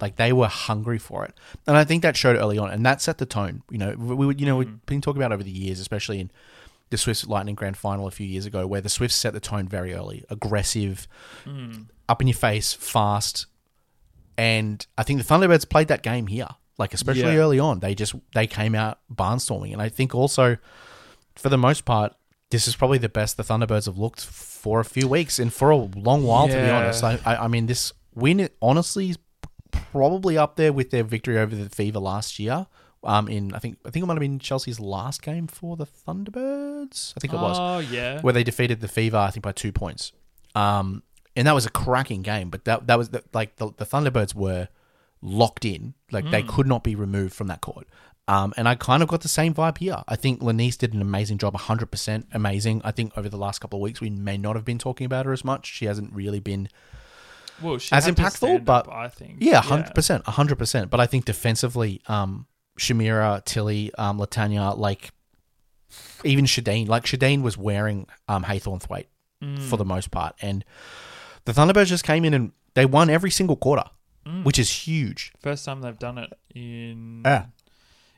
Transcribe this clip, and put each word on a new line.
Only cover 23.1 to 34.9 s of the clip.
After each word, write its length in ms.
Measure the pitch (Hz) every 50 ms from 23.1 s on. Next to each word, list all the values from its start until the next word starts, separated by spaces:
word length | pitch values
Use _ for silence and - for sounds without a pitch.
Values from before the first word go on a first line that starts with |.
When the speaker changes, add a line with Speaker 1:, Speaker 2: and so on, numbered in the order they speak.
| - 107 107 107 - -
Speaker 1:
the 60 | 110
Thunderbirds 420 | - 113 110 117 110 110 107 104
have 120 | 104 90 95
looked 240 | 107 117 - - -
for 560 | - - - - - - - - 214 214 117
a 60 | 113
few 220 | - - 131 135 127
weeks 300 | 135 170 165 - - -
and 120 | 123 120 -
for 160 | - 135 147
a 60 | 156
long 480 | 139 113 98 95 101 101 117 135 147 139
while, 240 | 120 113 123 147 139
to 60 | 131
be 60 | 131
Speaker 2:
Yeah. 180 | - - 117 120
Speaker 1:
honest. 260 | 117 117 117 117 117
I, 160 | 113 117 120 -
I, 180 | 113 117 - 113
I 20 | 117
mean, 160 | 117 117 117
this 260 | 113 123 - - - - _ _ _ _
win, 320 | 113 120 147 175 202 190 - - _
honestly, 480 | - 120 139 165 175 - - 202 196 185
is 80 | 170 - _ _ _ _ - - - - _ _
probably 640 | - - - - - 143 135 147 180 190 190 185 160 156
up 180 | 147 147 -
there 160 | - 156 156
with 200 | 143 135 127 -
their 120 | - 120 113
victory 340 | 110 117 107 - 127 117 110
over 160 | 110 107 110
the 140 | 104 104 98
Fever 300 | - - 104 104 107 104
last 400 | 95 95 95 104 110 - - -
year. 280 | 104 110 131 170 190 - _ _ _ _ _ _ -
Um, 240 | - 104 107 107 104
in, 260 | 107 104 101 98 98
I 60 | -
think, 180 | - 120 104 - _
I 40 | -
think 140 | 120 160 185
it 20 | 175
might 60 | 165
have 60 | 156
been 180 | 143 139 139 131
Chelsea's 400 | - - 135 135 - 127 117 110
last 420 | 107 98